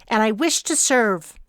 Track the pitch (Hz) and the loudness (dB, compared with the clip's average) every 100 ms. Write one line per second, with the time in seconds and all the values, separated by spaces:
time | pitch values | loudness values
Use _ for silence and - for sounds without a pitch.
0 | - 220 220 214 330 - - 320 - 254 | -4 0 0 0 -2 -2 -2 -2 0 2
1 | 220 180 - - | 2 -2 -6 -20